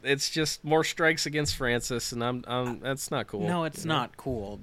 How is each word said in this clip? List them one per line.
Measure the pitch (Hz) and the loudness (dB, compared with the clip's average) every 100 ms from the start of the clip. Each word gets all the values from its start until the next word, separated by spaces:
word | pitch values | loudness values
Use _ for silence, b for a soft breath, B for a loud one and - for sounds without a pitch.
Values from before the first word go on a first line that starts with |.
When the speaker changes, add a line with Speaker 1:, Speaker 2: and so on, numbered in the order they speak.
Speaker 1:
it's | 131 139 - | 0 2 2
just | 160 151 - | 0 -2 -2
more | 147 160 | 2 4
strikes | 156 - 160 160 151 | 4 4 4 4 0
against | 147 147 - | 0 0 0
Francis, | 127 120 - 120 - | 2 2 2 -2 -2
and | 117 | -2
I'm, | 120 127 120 | 0 -2 -2
I'm, | 123 127 113 | -2 -2 -4
that's | 127 135 - | -4 -4 -2
not | 143 104 | -2 -2
cool, | 104 170 | -2 0
Speaker 2:
No, | 175 160 | 2 0
it's | - | -4
Speaker 1:
you | 165 | 0
know? | 151 | 0
Speaker 2:
not | 117 - | 0 -6
cool. | 139 120 101 104 | -6 -4 -6 -10